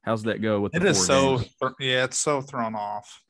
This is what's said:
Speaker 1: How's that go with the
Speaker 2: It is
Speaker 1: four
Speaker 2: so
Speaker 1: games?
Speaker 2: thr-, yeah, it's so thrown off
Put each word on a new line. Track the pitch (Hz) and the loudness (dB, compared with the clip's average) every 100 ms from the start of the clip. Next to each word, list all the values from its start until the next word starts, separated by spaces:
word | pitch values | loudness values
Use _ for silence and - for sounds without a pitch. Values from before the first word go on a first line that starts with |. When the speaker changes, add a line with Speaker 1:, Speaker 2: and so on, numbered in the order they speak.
Speaker 1:
How's | - 113 | -2 -2
that | 110 104 | -2 -2
go | 110 104 | 0 0
with | 101 | 0
the | 170 | 0
Speaker 2:
It | 190 | 2
is | 131 | 2
Speaker 1:
four | 92 | 4
Speaker 2:
so | 135 135 131 | 4 4 2
Speaker 1:
games? | 113 _ | -2 _
Speaker 2:
thr-, | 127 - | -6 -4
yeah, | 135 127 | -2 0
it's | 127 - | 0 -2
so | 156 143 | -2 -2
thrown | 139 131 113 110 | -4 -6 -6 -6
off | 104 104 - - | -6 -8 -12 -20